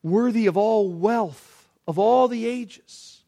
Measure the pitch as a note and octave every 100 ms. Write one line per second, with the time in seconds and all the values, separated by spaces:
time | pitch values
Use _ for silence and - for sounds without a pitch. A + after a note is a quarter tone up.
0 | D#3+ G3 A#3+ A3+ G#3 F3+ G#3+ A3 G3 E3+
1 | G3 A#3 F#3+ C3+ - - _ _ - D#3+
2 | G#3 B3+ B3+ A#3 A3+ B3 A3 - _ -
3 | - -